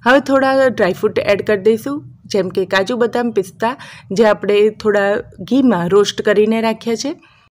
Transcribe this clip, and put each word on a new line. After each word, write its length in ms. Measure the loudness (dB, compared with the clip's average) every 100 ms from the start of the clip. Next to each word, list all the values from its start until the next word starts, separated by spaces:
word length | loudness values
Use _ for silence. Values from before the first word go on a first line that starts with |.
| 2
હવે 140 | 2
થોડા 480 | 4 2 2 2 2
ડ્રાયફ્રૂટ 500 | 2 0 0 -2 -2
એડ 240 | 0 0
કરી 200 | 0 0
દઈશું, 360 | 2 0 -2 -10 -12 -20 -6
જેમ 220 | -4 -2
કે 140 | -4 -2
કાજુ, 280 | -2 -2 -2
બદામ, 340 | -2 -2 -4
પિસ્તા, 460 | -4 -6 -4 -6 -6 -14 -20 -6
જે 140 | 0
આપણે 320 | 2 2 0 2 2
થોડા 380 | 0 -2 0 0 -2 -6 -14
ઘીમાં 500 | -4 0 2 0 2
રોસ્ટ 320 | 2 2 0
કરીને 380 | 0 2 2 0
રાખ્યા 420 | -2 -4 -4 -6
છે. 80 | -6 -10 _ _ _